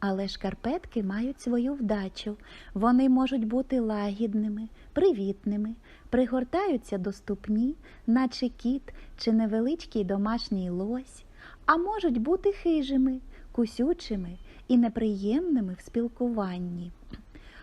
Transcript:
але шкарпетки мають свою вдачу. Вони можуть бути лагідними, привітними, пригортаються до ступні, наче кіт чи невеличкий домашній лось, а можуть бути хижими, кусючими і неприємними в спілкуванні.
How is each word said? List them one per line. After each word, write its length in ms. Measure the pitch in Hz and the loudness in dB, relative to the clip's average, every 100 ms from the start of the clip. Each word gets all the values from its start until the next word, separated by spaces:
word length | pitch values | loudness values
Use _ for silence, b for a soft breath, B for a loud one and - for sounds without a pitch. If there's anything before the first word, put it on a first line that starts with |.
але 280 | 202 190 196 | -2 0 -2
шкарпетки 760 | - 196 190 226 330 - 233 | -4 -6 -4 -4 -4 -4 -4
мають 380 | 196 202 240 269 | -2 -2 -4 -4
свою 340 | - 240 247 | -2 0 0
вдачу. 640 | 285 214 208 190 - - 208 B B B | 0 0 0 -2 -8 -10 -10 B B B
Вони 340 | 196 226 247 262 | 2 6 6 6
можуть 360 | 254 262 262 | 6 4 0
бути 360 | 220 247 262 262 | 0 0 0 0
лагідними, 880 | 220 208 208 202 226 214 214 208 220 b b | 0 0 -2 -2 0 0 -2 -4 -8 b b
привітними, 800 | - 381 233 196 196 - 208 214 226 B B B | 2 4 4 -2 -2 -2 -2 -4 -6 B B B
пригортаються 880 | 240 247 254 254 339 403 262 - 202 | 2 2 0 0 0 0 -2 -2 -4
до 140 | 185 | -4
ступні, 600 | 196 - 202 - 214 247 311 B B B | -6 -6 -6 0 0 0 -2 B B B
наче 420 | 233 262 - 247 | 2 2 0 -4
кіт 340 | - 240 269 - - B - | -2 -4 -4 -6 -18 B -6
чи 160 | - | 0
невеличкий 720 | 220 220 220 240 330 - 233 | 2 2 0 0 -2 -4 -4
домашній 680 | 185 196 202 233 - 196 180 | -2 0 0 -2 -2 -4 -2
лось, 540 | 175 196 247 262 - - B B B - | -4 -4 -4 -8 -18 -20 B B B 2
а 100 | 330 | 2
можуть 420 | 370 427 349 240 | 2 0 0 2
бути 340 | 240 381 403 | 2 2 2
хижими, 680 | 403 339 311 269 269 262 262 - B B | 0 2 2 2 2 2 0 -8 B B
кусючими 880 | - 220 - 262 339 - 208 175 180 B B B | -2 -2 2 0 0 -2 -6 -6 -10 B B B
і 100 | 254 | 4
неприємними 1000 | 233 233 220 196 196 262 359 269 190 180 | 4 2 0 0 0 0 2 0 0 -6
в 20 | |
спілкуванні. 1120 | - 233 233 - 247 226 190 180 180 175 175 - - - - B B B | -6 -4 -2 -2 -2 -2 -2 -4 -6 -6 -10 -14 -18 -18 -18 B B B